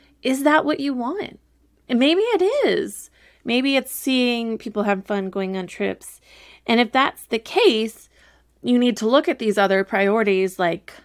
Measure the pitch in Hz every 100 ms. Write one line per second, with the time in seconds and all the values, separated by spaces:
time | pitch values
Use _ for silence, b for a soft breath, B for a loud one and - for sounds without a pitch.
0 | b b 254 262 285 302 294 302 277 254
1 | 240 381 - - _ _ _ _ - 240
2 | 277 349 453 415 370 571 427 87 - -
3 | - b b b - 240 269 269 - -
4 | - 254 247 233 226 220 - 208 202 196
5 | 196 202 190 196 190 190 175 - 196 190
6 | - - B B B B - 233 233 262
7 | 269 - - 220 - 381 392 220 220 -
8 | - b b b b _ 240 247 247 -
9 | 220 269 320 330 220 202 196 190 190 202
10 | 196 220 208 190 190 185 175 170 - -